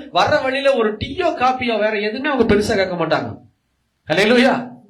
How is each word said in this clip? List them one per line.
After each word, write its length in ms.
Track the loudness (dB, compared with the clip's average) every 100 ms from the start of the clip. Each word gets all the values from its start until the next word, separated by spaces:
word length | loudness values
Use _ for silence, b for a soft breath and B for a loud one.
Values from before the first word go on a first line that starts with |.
| -4
வர்ற 220 | 0 2 2
வழியில 320 | 0 0 0
ஒரு 160 | 2 0 -2
டீயோ 320 | -6 -2 -2 0
காப்பியோ 400 | 0 0 -2 0
வேற 140 | 0 -2
எதுவுமே 300 | -4 -4 -2
அவங்க 160 | 0 2
பெருசா 300 | 2 2 0
கேட்க 200 | -2 -2
மாட்டாங்க. 340 | -2 -2 -4 -12 -18 _ _ _ _ _ -4
ஹல்லேலூயா. 460 | 0 4 4 4 2 -4 -16 -20